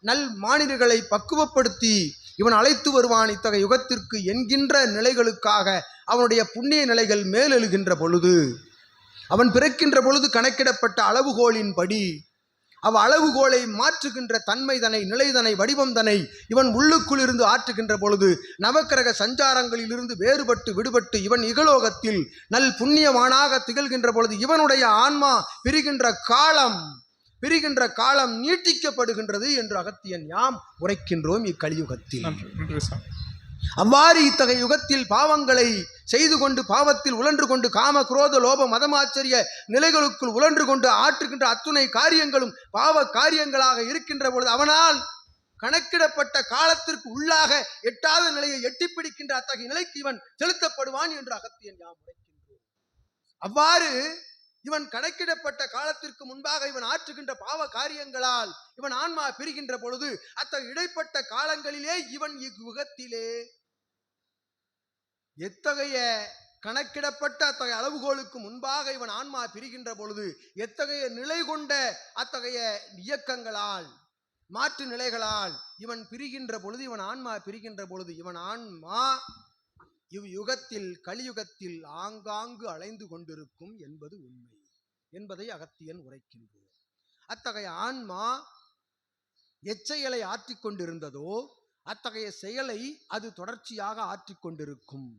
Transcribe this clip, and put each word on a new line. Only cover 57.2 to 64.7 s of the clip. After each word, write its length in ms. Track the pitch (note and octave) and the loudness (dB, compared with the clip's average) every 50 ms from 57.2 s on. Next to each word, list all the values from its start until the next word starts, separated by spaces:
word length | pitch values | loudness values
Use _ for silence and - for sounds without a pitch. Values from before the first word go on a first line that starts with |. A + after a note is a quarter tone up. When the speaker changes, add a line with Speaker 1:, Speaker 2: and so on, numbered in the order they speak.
| C#4+ B3+ C4 - | -14 -14 -14 -14
Speaker 1:
பாவ 300 | G3 A#3+ D4 D#4+ E4+ - | -12 -12 -10 -10 -10 -10
காரியங்களால் 840 | - A3+ C#4 G4 D4+ D4 C#4+ C#4 B3+ B3+ B3+ B3+ B3 A#3+ A3+ G3 - - _ _ _ | -8 -8 -8 -8 -10 -14 -16 -14 -10 -6 -4 -4 -4 -4 -6 -8 -12 -20 _ _ _
இவன் 180 | B3+ C4 C#4 | -14 -12 -8
ஆன்மா 380 | B3 B3+ D4+ E4+ E4 D#4 D4 C4+ | -8 -6 -6 -6 -6 -6 -8 -8
பிரிகின்ற 480 | - - C#4+ E4 C#4 C#4+ C#4+ B3 B3+ A3 | -10 -10 -14 -14 -14 -14 -12 -12 -12 -10
பொழுது, 420 | A3+ A#3+ B3+ B3 D4 C#4+ A3 - _ - _ | -10 -12 -10 -10 -10 -10 -10 -12 _ -18 _
அத்தகைய 360 | - C#4+ - - C#4 B3+ A#3 | -12 -10 -10 -10 -12 -12 -10
இடைப்பட்ட 560 | C4+ D#4+ F4+ F4 - D#4+ D#4+ D#4+ - C#4 - - | -10 -8 -8 -8 -8 -12 -12 -8 -10 -10 -10 -8
காலங்களிலே 800 | A3 B3+ D4 D#4 D#4 D4+ C#4+ C#4+ D4 D4 C#4+ D#4 E4+ F4+ D4+ A3+ | -8 -6 -6 -6 -6 -8 -8 -12 -12 -10 -10 -8 -8 -8 -8 -12
இவன் 280 | B3 D4 D4+ D4+ D4 C4+ | -14 -12 -12 -12 -12 -16
இவ்வுகத்திலே 1040 | C4 C4 G3 G3 A3+ A#3 A#3 C#4 D4 - - - B3+ B3 A3+ A3+ A3+ A3+ A#3 A#3 A#3 B3 _ _ _ _ _ _ _ _ _ _ _ _ _ _ _ _ _ _ _ _ _ _ _ _ | -18 -20 _ -20 -20 -18 -14 -14 -14 -16 -16 -20 -18 -14 -14 -12 -10 -12 -12 -14 -16 _ _ _ _ _ _ _ _ _ _ _ _ _ _ _ _ _ _ _ _ _ _ _ _ _